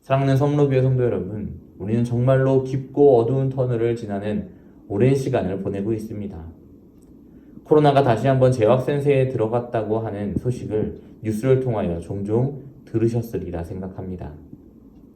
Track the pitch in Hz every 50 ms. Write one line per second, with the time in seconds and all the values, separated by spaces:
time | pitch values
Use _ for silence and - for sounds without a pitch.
0 | _ - 135 135 139 135 135 131 143 143 147 147 147 135 131 127 127 131 127 127
1 | 123 117 104 - 90 - 107 107 90 85 82 - - - - - 92 98 110 117
2 | 120 120 120 120 123 127 135 131 131 135 135 131 131 - - 131 - - - 143
3 | 143 143 131 117 113 117 131 135 135 135 131 135 127 123 120 113 117 117 117 113
4 | 107 101 101 98 101 107 107 104 101 - - - - - - - _ - 98 101
5 | 117 135 139 139 - 147 123 110 90 92 98 95 98 101 95 98 101 107 113 107
6 | - - 107 104 101 95 87 82 80 82 82 - - - - - - - _ -
7 | - - - - - - - - - - - - - - 151 151 151 143 139 139
8 | 139 127 113 107 120 135 135 131 127 127 123 - 107 107 127 131 - - 143 143
9 | 139 147 143 135 131 127 - 117 107 110 117 120 120 - - 117 107 104 107 113
10 | 113 110 101 101 104 101 87 82 - 123 120 - - 98 104 107 104 107 - -
11 | - - - - - 110 107 107 123 135 131 127 127 127 113 104 92 87 85 82
12 | - - 101 101 98 101 107 120 131 139 - - - - - - - - - 117
13 | 110 113 113 120 110 - - 90 85 87 85 85 85 - 95 92 92 92 - -
14 | 95 92 92 85 80 76 76 - - - - - - - - - - - - -
15 | - - -